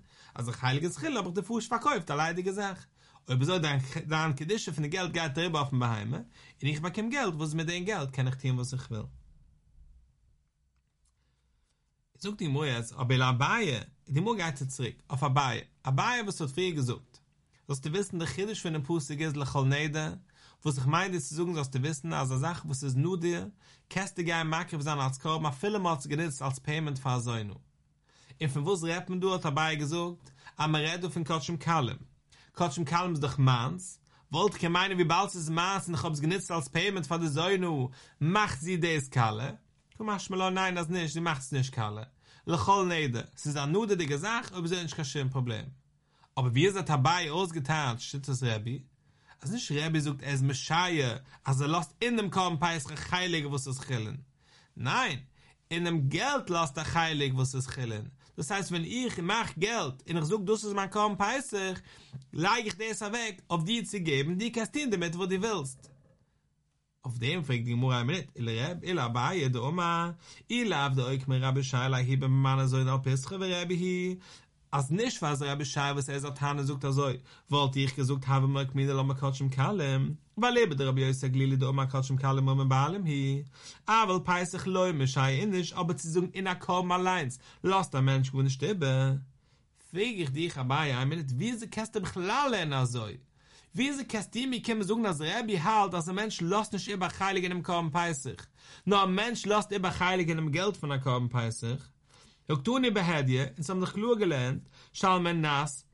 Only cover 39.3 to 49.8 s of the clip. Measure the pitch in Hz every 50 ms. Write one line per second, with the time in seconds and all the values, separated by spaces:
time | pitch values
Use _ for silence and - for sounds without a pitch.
39.3 | 107 107 123 156 208 - _ _ _ _ _ _ _ - 220 214 208 185 - -
40.3 | 190 185 190 185 185 190 190 185 180 175 170 156 180 180 165 151 139 165 170 170
41.3 | 156 135 - - 147 135 131 131 - 123 110 104 104 107 110 - - _ _ -
42.3 | - - - - 165 160 - 202 196 202 185 180 175 160 156 139 120 117 - -
43.3 | - - - 147 143 147 143 143 160 202 233 202 202 175 170 135 143 143 165 208
44.3 | 233 233 247 - 190 185 170 165 185 180 175 156 - - 156 131 - 151 135 131
45.3 | 131 135 123 120 110 104 - - - - _ _ _ _ _ _ _ _ _ _
46.3 | _ - 127 127 117 131 160 196 196 196 170 - 156 135 131 156 170 180 175 151
47.3 | 147 175 196 175 160 165 135 - 156 156 147 127 117 120 - - - 143 135 -
48.3 | 135 123 131 120 110 107 104 113 127 - - - _ _ _ _ _ _ _ -
49.3 | - - - 135 202 240 - - 151 147